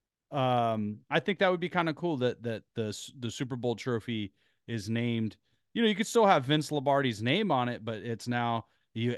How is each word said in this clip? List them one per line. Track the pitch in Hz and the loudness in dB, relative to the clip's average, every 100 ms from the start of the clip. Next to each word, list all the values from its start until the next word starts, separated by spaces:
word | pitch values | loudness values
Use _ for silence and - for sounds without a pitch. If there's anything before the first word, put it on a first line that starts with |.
| _ _ _ | _ _ _
um, | 139 127 123 117 110 104 107 - | 0 2 4 2 0 -2 -6 -2
I | 160 | 0
think | - 190 | 0 2
that | 190 | 2
would | 180 | 2
be | 175 | 0
kinda | 180 165 | 0 0
cool | 143 175 139 | 0 -2 0
that, | 123 101 | 0 0
that | 117 107 - - | -6 -6 -8 -6
the | 107 | -4
s-, | - - 139 | -6 -12 -8
the | 117 | -8
Super | - 131 127 | -4 -6 -4
Bowl | 120 110 | -4 -2
trophy | 131 113 - 110 98 - _ _ - | -2 -4 -2 -4 -6 -10 _ _ -10
is | 113 98 | -6 -2
named. | 113 120 117 110 - _ _ _ | -2 0 -2 -2 -6 _ _ _
You | 220 | 0
know, | 226 | 2
you | 196 | 2
could | - | 0
still | 233 196 | 4 6
have | 160 | 6
Vince | 127 151 139 | 4 0 0
Lombardi's | 147 135 139 135 101 | -2 2 2 2 0
name | 117 185 208 | 0 0 2
on | 131 123 | 0 0
it, | 101 110 | -4 -8
but | 107 | -8
it's | 113 113 120 | -6 -6 -4
now | 120 117 117 - _ _ | -2 0 -2 -6 _ _
you | 113 120 | -4 -2